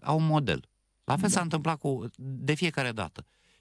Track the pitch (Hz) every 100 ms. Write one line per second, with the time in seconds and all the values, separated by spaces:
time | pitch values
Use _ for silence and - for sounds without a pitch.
0 | - 160 160 151 123 65 - _ _ _
1 | - 147 190 185 170 160 165 151 147 131
2 | 113 - 135 127 135 151 165 143 127 113
3 | 82 - - _ _ _